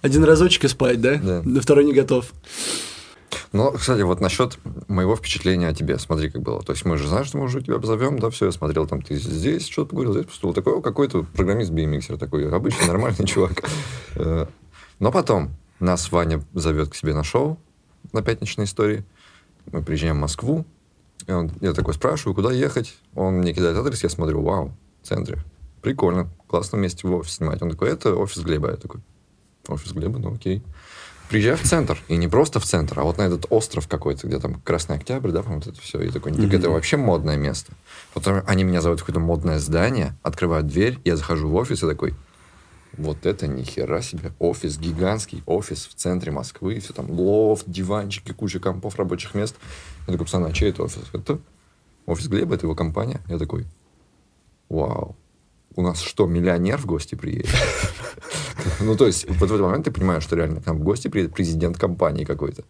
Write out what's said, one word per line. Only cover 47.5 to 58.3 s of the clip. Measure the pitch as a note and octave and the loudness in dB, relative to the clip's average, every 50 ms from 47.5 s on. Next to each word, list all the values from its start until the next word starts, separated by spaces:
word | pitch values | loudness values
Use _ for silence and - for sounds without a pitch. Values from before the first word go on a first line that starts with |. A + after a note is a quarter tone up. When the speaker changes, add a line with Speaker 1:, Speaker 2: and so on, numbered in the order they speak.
| G#2+ G2 - - | 4 2 0 -8
Speaker 2:
диванчики, | F2 F#2 F#2+ F2+ G#2 G#2+ G2+ G2 - - - - | -6 -4 -2 -2 -2 -2 -2 -4 -8 -10 -10 -12
куча | - - A2 G2+ - F#2 | -10 -6 -6 -4 -4 -2
компов, | - G2 F#2 F#2 - G#2+ G2 - | -2 -2 -2 -2 -6 -8 -4 -2
рабочих | G2+ F2 F2+ E2+ - - - | -2 -2 -2 -4 -6 -6 -4
мест. | G#2 G#2 A2+ - - - - - - - - - - - - | -4 -4 -4 -6 -12 -18 -18 -18 -18 -18 -18 -18 -14 -6 -4
Я | F2+ | -2
такой, | F2 E2+ - | -2 -2 -2
пацаны, | - F#2 F2 D#2+ | 0 0 0 0
а | D#2+ | 2
чей | - - G#2 | 2 2 2
это | - - - | 2 0 -4
офис? | - - - - - | -6 -6 -10 -12 -8
Это | - G2 G2 - C#3+ D#3 - _ _ _ _ _ _ _ _ _ _ _ _ | -10 -10 -4 -4 -4 -4 -4 _ _ _ _ _ _ _ _ _ _ _ _
офис | - E2+ E2 - C3 | -4 -4 -4 -2 0
Глеба, | F#2+ F#2+ - E3+ B2+ | 0 0 2 0 0
это | F#2 - D#2+ | -2 0 -2
его | D#2+ | -2
компания. | - E2+ E2 D#2+ G2+ G#2 B2 - - - - | -2 -2 -2 -2 -2 -2 -4 -4 -8 -6 -6
Я | E2+ E2 | -4 -4
такой, | - - - - - - - _ _ _ _ _ _ _ _ _ _ _ _ _ _ _ _ _ _ _ | -4 -4 -4 -6 -6 -8 -12 _ _ _ _ _ _ _ _ _ _ _ _ _ _ _ _ _ _ _
вау, | D#2+ D#2+ C#2+ - - - - - - _ _ _ _ _ _ _ _ _ _ _ - | -2 -2 0 0 -2 -4 -6 -8 -10 _ _ _ _ _ _ _ _ _ _ _ -4
у | - | 0
нас | F2+ F2+ E2+ E2 | 0 0 0 -2
что, | - - - - G#2 E2+ | -6 -8 0 2 2 2
миллионер | E2+ E2+ F2 F#2 F2 F2 F2 F#2+ A#2+ C#3+ | 4 2 2 2 2 2 2 2 0 0
в | C#3 | -2
гости | G2+ E2+ D#2 - - - | -2 -2 -2 -2 -6 -10
приедет? | - - D#2 - A#2 - - - | -8 -6 -6 -4 -4 -2 2 2
<laughs> | - C#5+ - - - - - - - - - - - - - | 2 2 2 0 -2 -4 -4 -6 -8 -12 -14 -14 -14 -14 -10